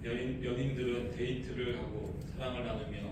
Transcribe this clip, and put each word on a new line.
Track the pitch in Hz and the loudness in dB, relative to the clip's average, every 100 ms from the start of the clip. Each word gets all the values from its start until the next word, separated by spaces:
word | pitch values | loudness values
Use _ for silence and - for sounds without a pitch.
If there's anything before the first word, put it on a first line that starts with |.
연인, | 117 120 127 131 | 0 0 0 0
연인들은 | 127 123 135 123 123 120 120 123 | 0 2 2 2 2 2 0 0
데이트를 | 127 127 - - 120 120 | 0 0 0 0 0 0
하고 | - - - - - - | -2 -2 -2 -4 -4 -2
사랑을 | 131 - | -2 0
나누며 | 117 - - - 202 | 0 0 -2 -2 -2